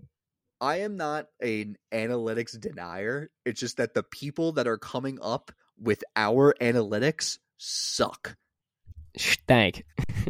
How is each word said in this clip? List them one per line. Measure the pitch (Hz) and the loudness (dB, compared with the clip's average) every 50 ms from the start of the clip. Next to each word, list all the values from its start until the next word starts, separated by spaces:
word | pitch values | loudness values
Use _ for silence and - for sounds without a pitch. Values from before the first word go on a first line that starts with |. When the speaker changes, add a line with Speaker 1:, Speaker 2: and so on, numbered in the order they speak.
| - - _ _ _ _ _ _ _ _ _ - | -20 -20 _ _ _ _ _ _ _ _ _ -4
Speaker 1:
I | 120 139 160 185 | -2 -2 0 0
am | 208 214 202 | -2 -4 -4
not | 185 156 151 151 156 147 _ _ - | -4 -4 -4 -4 -6 -8 _ _ -6
an | 123 120 110 107 107 104 98 - _ - | -4 -2 -2 -2 -4 -6 -12 -16 _ -6
analytics | 110 113 110 117 123 120 113 113 110 117 117 - - 113 | -4 -4 -2 -2 -2 -2 -2 -2 -2 -2 -4 -6 -8 -12
denier. | 101 - - 87 87 87 87 95 101 110 131 143 156 - _ _ - | -12 -12 -10 -10 -12 -10 -8 -6 -4 -4 -4 -6 -8 -12 _ _ -6
It's | 123 107 - | -6 -4 -4
just | 131 117 - - | -6 -6 -2 -2
that | 120 - - | -4 -2 0
the | 110 - | -4 -4
people | _ - - 135 147 - - 165 165 | _ -12 -10 -10 -8 -4 -2 -2 0
that | 160 143 120 120 | 0 0 0 0
are | 113 107 | -2 -4
coming | - - - 123 131 135 135 - | -6 -8 -6 -6 -4 -4 -8 -6
up | - 104 120 139 _ - - _ _ _ _ - | -6 -4 -4 -4 _ -10 -20 _ _ _ _ -6
with | 110 117 104 - - - - | 0 0 0 0 -2 -4 0
our | 110 107 104 117 131 139 147 - - | 2 2 4 6 8 8 8 6 6
analytics | 123 117 120 120 110 101 107 104 127 156 156 - - - - - _ _ _ _ | 4 4 4 4 2 2 0 2 2 2 0 0 -4 -6 -6 -8 _ _ _ _
suck. | - - - - - - - - 117 - - - - - - _ _ _ _ _ _ _ _ _ _ - - - - - - | -12 -8 -6 -4 -4 -4 0 0 0 0 0 -10 -14 -16 -16 _ _ _ _ _ _ _ _ _ _ -20 -18 -18 -18 -16 -8
Speaker 2:
Stank. | - - - - - - - 131 117 104 90 - - - _ | -2 0 0 0 0 4 6 6 8 8 4 2 -2 -14 _
<laughs> | - - - - - - - - | -4 -4 -2 -2 0 0 0 -2